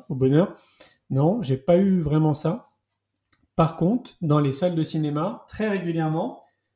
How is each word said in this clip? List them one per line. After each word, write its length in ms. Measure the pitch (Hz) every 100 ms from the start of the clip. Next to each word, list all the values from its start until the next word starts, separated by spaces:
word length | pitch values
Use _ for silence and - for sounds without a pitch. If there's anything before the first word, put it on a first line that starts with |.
| -
au 60 | 135
bonheur. » 400 | 131 147 196 - _ - - _ -
Non, 320 | 135 156 233
j'ai 160 | 131 131
pas 200 | - 175
eu 220 | 196 185
vraiment 340 | 147 156 156 147
ça. 340 | 160 226 - _ _ _ _ _ _ _ _ -
Par 220 | 160 -
contre, 380 | 170 247 - -
dans 180 | 156 151
les 120 | 143
salles 240 | 135 180 165
de 80 |
cinéma, 640 | 156 160 151 147 185 240 -
très 220 | - 214
régulièrement, 720 | 196 170 165 160 160 233 - _ _ _